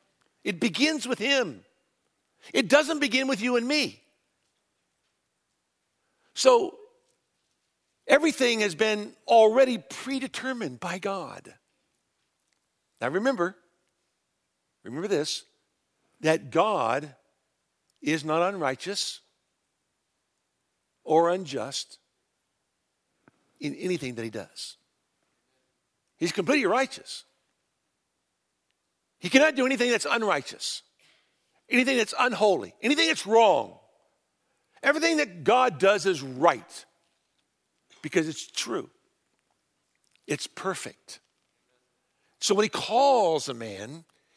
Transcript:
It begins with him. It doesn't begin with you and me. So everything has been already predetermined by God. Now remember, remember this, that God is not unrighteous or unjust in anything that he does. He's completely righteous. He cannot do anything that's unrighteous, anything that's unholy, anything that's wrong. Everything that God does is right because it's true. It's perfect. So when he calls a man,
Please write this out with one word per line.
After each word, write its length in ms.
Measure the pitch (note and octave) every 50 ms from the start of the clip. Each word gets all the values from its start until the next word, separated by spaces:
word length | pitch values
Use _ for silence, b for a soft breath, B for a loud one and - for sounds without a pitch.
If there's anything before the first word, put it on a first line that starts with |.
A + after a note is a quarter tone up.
| _ _ _ _ _ _ _ _ -
It 160 | G#3+ F#3+ D#3+
begins 480 | - A3+ D#3 - C4+ D#4 D#4+ C#4+ - B3
with 120 | B3+ -
him. 460 | G3+ C#4 C#4 C4+ A#3+ E3+ A#2+ F#2 - _ _ _ _ _ _ _ _ _ _ _ _ _ _ B B B -
It 160 | C4 A#3+ E3
doesn't 300 | C4+ D4 D4+ C4+ E4 D4
begin 280 | C#4+ B3 G#3 C4 C4+ C4
with 140 | C4+ F#3
you 160 | A3 B3+ B3 A#3+
and 100 | A#3 B3+
me. 360 | D4 D4+ C4 A2+ - - _ _ _ _ _ _ _ _ _ _ _ _ _ _ _ _ _ _ _ _ _ _ _ _ _ _ _ _ _ _ _ _ _ _ _ _ _ _ _ _ _ _ _ _ _ _ _
So 460 | - - C4 B3 A#3 - - - - - - _ _ _ _ _ _ _ _ _ _ _ _ _ _ _ _ _ _ _ _ _ _ _ -
everything 540 | - D4 D4+ D#4+ - - C4 A#3+ A#3 A3
has 140 | G#3+ G3+ D#3+
been 400 | D3 A3 G#3+ G#3+ G#3 G#3 A3+ - _ _ -
already 500 | A#3 A3+ A3 A3 A3 C4 C4+ B3+ A#3+ G3
predetermined 1000 | - - - - - B3+ C4+ C4 C4 - - - - C4 C4 A#3+ G#3+ C#3+ B2+ A#2
by 180 | - F3 F3 F#3
God. 580 | E3+ G3 G3 F#3+ D#3+ B2 G2+ F#2 - - - _ _ _ _ _ _ _ _ _ _ _ _ _ _ _ _ _ _ _ _ _ _ _ _ _ _ _ _ _
Now 100 | A#2 B2+
remember, 480 | D3 F#3+ A3 C4+ C4+ F#3+ E3+ F3+ - - _ _ _ _ _ _ _ _ _ _ _ _ _ _ _ _ _ _ _ _ _ _ _ _ -
remember 240 | B2+ A#2+ D3+ F3+ G#3+
this, 380 | F#3+ D3 D3+ - - - - _ _ _ _ _ _ _ _ _ _ _ _ _ _ _
that 300 | C#3+ D#3 D#3+ D#3+ - C3
God 640 | A#2 D#3+ F#3+ A3 G#3 D#3+ A#2+ A2+ A#2 C#3 D3 D3 C3 _ _ _ _ _ _ _ _ _ _ _ _ _ _ _ _ _
is 220 | - D#3+ D#3 D#3+ C#3+
not 180 | D#3 D3+ E3
unrighteous 800 | F3 F#3+ G3+ F#3+ D#3 C3 C3+ - - F3+ G3+ - - - - - - _ _ _ _ _ _ _ _ _ _ _ _ _ _ _ _ _ _ _ _ _ _ _ _ _ _ _ _ _ _ _ _ _ _ _ _
or 260 | - D#3 D#3+ E3+ E3+
unjust 680 | F3+ F#3+ F#3+ C#3+ C#3 B2 G#2+ C3+ C#3 - - - - - _ _ _ _ _ _ _ _ _ _ _ _ _ _ _ _ _ _ _ _ _ _ _ _ _ _ _ _ _ _ _ _
in 160 | - D3 C#3
anything 400 | - - F#3 F3+ D#3+ C#3+ B2+ A#2+
that 80 | A2+ A2+
he 60 | A2+
does. 480 | G#2+ A2 F#2 - _ - - - - - _ _ _ _ _ _ _ _ _ _ _ _ _ _ _ _ _ _ _ _ _ _ _ _ _ _ _
He's 160 | _ E3 E3+
completely 340 | - G#3 F3 D3+ C#4+ D4 A#3+
righteous. 600 | E3+ G#3 B3+ C4+ - - - - - - - - _ _ _ _ _ _ _ _ _ _ _ _ _ _ _ _ _ _ _ _ _ _ _ _ _ _ _ _ _ _ _ _ _ _ _ _ _ _ _
He 80 | - F3+
cannot 260 | - C4 D4 D#4 D4
do 100 | B3+ B3+
anything 260 | B3+ C4+ G#3 A#3+ B3
that's 140 | A#3+ G#3 -
unrighteous, 760 | C#3+ - A#3 A3 G3+ E3+ C#3+ - - - - - - - - - _ _ _ _ _ _ _ _ _ _ _ _ _ _ _ _ -
anything 300 | B3 B3 B3+ B3+ C4+ A#3+
that's 160 | G#3+ - - -
unholy, 560 | B3 B3+ A3+ E3+ A3 G#3 F#3 C#3 G2+ E2+ - _
anything 260 | - A3+ D4 D4+ E4 E4
that's 200 | D#4 - - F#3+
wrong. 500 | A3 A3+ A#3 G#3 E3 C3 A2 F#2 E2+ - _ _ _ _ _ _ _ _ _ _ _ _ _ _ _ _ _ b b b
Everything 360 | - C4 D4 D#4 D#4 E4 E4 D4+
that 260 | D4 G#3 F3 F3 C#3
God 340 | - A3+ B3+ B3+ B3 E3+ C3
does 280 | F3+ G3 G#3 G3+ D3+
is 160 | F#3+ F3+ C#3+
right 640 | C3+ C3+ B2+ B2+ D3+ E3+ C#3+ A2 - - - - - _ _ _ _ _ _ _ _ _ _ _ _ _ _ _ _ _ _ _ _ _ _ _
because 280 | - D3 - F3+ D#3 D#3+
it's 180 | D3 - - -
true. 420 | - - - - A#2 D3+ - - _ _ _ _ _ _ _ _ _ _ _ _ _ _ _ _ _ _ _ _ _ _ _ _ _ _ _
It's 220 | - D3 - - -
perfect. 720 | - - - F#3+ F3+ - - - - _ _ - - - _ _ _ _ _ _ _ _ _ _ _ _ _ _ _ _ _ _ _ _ _ _ _ _
So 160 | - - G3+
when 80 | G3 G#3+
he 60 | G#3+
calls 800 | - - - - G#3 A#3+ C#4 C#4 C4+ A#3+ G3+ E3+ D#3+ C#3+ - C#3
a 40 | B2+
man, 520 | A#2 A#2 A2 G2+ F#2+ G#2 A#2 D3 E3+ E3 _ _ _ _ _ _